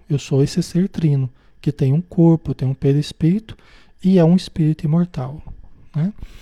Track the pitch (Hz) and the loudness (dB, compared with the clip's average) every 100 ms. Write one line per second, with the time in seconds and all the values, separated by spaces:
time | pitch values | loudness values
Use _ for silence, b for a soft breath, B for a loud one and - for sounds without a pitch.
0 | - 143 - 135 147 185 170 170 196 - | -6 -6 -2 0 0 -2 -4 -2 -2 -2
1 | 160 139 131 - _ _ - - 135 147 | 0 0 -2 -8 _ _ -6 -2 0 0
2 | - - 165 165 - 135 131 135 139 143 | -2 2 4 4 0 -6 -4 -2 0 0
3 | - - 160 202 - - b b b _ | -2 -2 0 0 -4 -16 b b b _
4 | 185 190 165 180 - - 156 156 156 165 | 2 4 6 4 0 -2 0 0 0 0
5 | 175 - 131 151 - - - - - 147 | -2 -6 -10 -12 -18 -20 -20 -20 -10 -4
6 | 180 - b b | -4 -6 b b